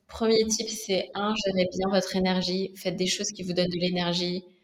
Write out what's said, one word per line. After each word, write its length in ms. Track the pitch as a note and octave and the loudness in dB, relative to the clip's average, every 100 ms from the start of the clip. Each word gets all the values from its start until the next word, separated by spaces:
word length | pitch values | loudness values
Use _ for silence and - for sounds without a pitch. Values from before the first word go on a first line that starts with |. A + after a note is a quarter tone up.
| - | -14
premier 400 | - A3+ A3+ A3 | -2 2 4 4
tip, 220 | - G#3+ | 0 -4
c'est, 420 | - - F#3 - | -6 -2 -2 -2
un, 200 | G3 G#3 | -2 -2
gérez 340 | G#3+ G3 F#3+ F3+ F#3 | 0 0 2 2 2
bien 120 | F#3+ | 2
votre 240 | G3 F#3 F#3+ | 2 2 2
énergie, 560 | F#3 F#3 F3+ F#3 F#3+ - | 2 2 0 -2 -4 -4
faites 200 | F#3 F3 | -4 -2
des 100 | F#3 | 0
choses 260 | - G#3 | -2 -4
qui 100 | - | -6
vous 120 | F#3 | -4
donnent 140 | F3 F3+ | 0 0
de 120 | F3 | 0
l'énergie, 640 | F3+ F3+ F3 F3 F3+ F3+ - _ | 0 0 0 0 0 -2 -6 _